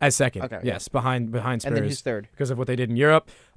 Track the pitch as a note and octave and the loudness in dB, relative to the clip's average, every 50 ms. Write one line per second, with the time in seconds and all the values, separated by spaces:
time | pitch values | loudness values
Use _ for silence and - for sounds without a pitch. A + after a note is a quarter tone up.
0 | D3 C#3 - - C3 B2+ - F#2+ C3 B2 A2+ F2+ A2+ A#2+ F2 F2+ - - - B2+ | 2 2 4 2 2 0 0 -4 -8 -8 -8 -6 -4 -4 -4 -4 -6 -6 -4 -2
1 | A#2 C3 B2+ B2 A#2 A2+ A#2 A#2+ G#2 B2+ B2 A2+ - - A#2 A2 G#2+ - C#3 - | 0 0 0 -2 -2 -2 -4 -4 -2 -2 -2 -2 -2 -2 0 0 0 -2 -2 -4
2 | - C3 A#2 G#2 G#2 - _ - C#3+ B2+ C3 A#2+ B2+ - B2 A#2+ B2+ A2 A#2 A#2+ | -4 -4 -4 -4 -6 -8 _ -4 -4 -2 -2 -2 -2 -2 -2 0 0 0 2 4
3 | C#3+ D3+ D#3 D#3+ - - - - _ _ _ | 6 6 6 4 4 0 -12 -20 _ _ _